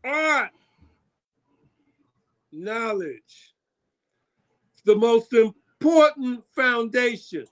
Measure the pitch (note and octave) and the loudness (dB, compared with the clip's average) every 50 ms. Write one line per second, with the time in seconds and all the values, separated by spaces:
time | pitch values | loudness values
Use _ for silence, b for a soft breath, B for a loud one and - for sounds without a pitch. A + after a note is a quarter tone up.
0 | - B3+ C#4+ D#4 D#4 D#4 D4+ C4+ A3 - _ _ _ _ _ _ _ _ _ _ | -8 -6 -4 -2 0 0 0 0 -2 -4 _ _ _ _ _ _ _ _ _ _
1 | _ _ _ _ _ _ _ _ _ _ _ _ _ _ _ _ _ _ _ _ | _ _ _ _ _ _ _ _ _ _ _ _ _ _ _ _ _ _ _ _
2 | _ _ _ _ _ _ _ _ _ _ D3+ D#3 F3 G#3 A3 A3+ A3+ A3+ G#3+ G3 | _ _ _ _ _ _ _ _ _ _ -20 -14 -12 -10 -8 -6 -6 -6 -6 -6
3 | F3 D3+ B2 A2 _ _ - - _ _ _ _ _ _ _ _ _ _ _ _ | -8 -10 -12 -16 _ _ -20 -20 _ _ _ _ _ _ _ _ _ _ _ _
4 | _ _ _ _ _ _ _ _ _ _ _ _ _ _ _ _ _ G3+ G#3+ G#3+ | _ _ _ _ _ _ _ _ _ _ _ _ _ _ _ _ _ 2 2 2
5 | A3+ A#3 A#3 A3+ A3+ - B3+ A3+ A3 A3 - _ _ _ _ _ - D4+ E4+ D#4+ | 4 2 2 0 0 2 2 2 2 2 -2 _ _ _ _ _ 0 4 6 6
6 | D4+ D4+ D4+ C#4+ C4 B3 B3 A#3 _ _ _ D4 C4+ B3+ B3 A#3 A#3 A3+ A3 B3 | 6 6 4 -2 -8 -8 -8 -8 _ _ _ -2 0 0 0 -2 -4 -4 -2 -2
7 | B3 A#3+ A#3 - - - F#3 D3+ - _ | -2 -2 -4 -6 -14 -14 -14 -14 -14 _